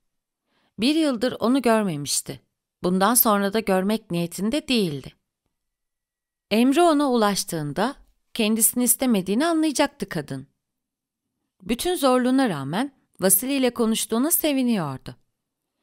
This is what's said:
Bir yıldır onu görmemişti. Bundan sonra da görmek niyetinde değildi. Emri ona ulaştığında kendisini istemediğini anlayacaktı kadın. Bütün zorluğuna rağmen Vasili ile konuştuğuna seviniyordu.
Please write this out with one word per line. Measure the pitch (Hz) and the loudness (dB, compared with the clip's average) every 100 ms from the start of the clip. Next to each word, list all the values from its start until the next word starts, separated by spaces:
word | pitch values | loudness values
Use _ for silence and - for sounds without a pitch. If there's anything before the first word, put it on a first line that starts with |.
| _ _ _ _ _ _ _ - | _ _ _ _ _ _ _ -2
Bir | 233 | 0
yıldır | 311 302 233 247 - | 2 0 0 -2 -2
onu | 220 269 | 0 2
görmemişti. | 240 220 202 147 143 - - 131 _ _ _ _ | 2 2 0 -4 -4 -6 -6 -12 _ _ _ _
Bundan | 180 185 196 | 0 2 2
sonra | 233 233 202 196 | 2 2 2 0
da | 214 | -2
görmek | 196 185 190 214 - | 0 0 0 -2 -4
niyetinde | 170 170 170 208 294 302 | -4 -4 -4 -4 -4 0
değildi. | 240 180 143 - - _ _ _ _ _ _ _ _ _ _ _ _ - | 0 0 -4 -12 -20 _ _ _ _ _ _ _ _ _ _ _ _ -4
Emri | 214 254 285 | 2 4 4
ona | 349 294 285 | 4 4 2
ulaştığında | 240 208 190 - 165 147 139 226 285 _ _ _ | 2 2 0 -4 -6 -6 -2 -4 -4 _ _ _
kendisini | - 214 220 226 247 | -2 0 2 0 0
istemediğini | 247 - 254 208 185 214 330 | 0 0 2 0 0 0 0
anlayacaktı | 320 311 269 277 - - | 0 0 0 -2 -2 -10
kadın. | 147 147 135 135 _ _ _ _ _ _ _ _ _ _ _ | -8 -8 -10 -14 _ _ _ _ _ _ _ _ _ _ _
Bütün | 175 240 349 359 | -6 -4 -2 0
zorluğuna | 269 254 247 262 254 | 2 2 2 2 0
rağmen | 147 135 180 277 _ _ - | -2 -4 -4 -6 _ _ -2
Vasili | 190 190 254 | 0 2 0
ile | 277 247 | 0 0
konuştuğuna | 247 226 220 - 226 294 | 0 0 -2 -2 -2 0
seviniyordu. | - 311 269 247 214 151 131 - - _ _ _ _ _ _ | 0 0 0 0 0 -2 -8 -12 -20 _ _ _ _ _ _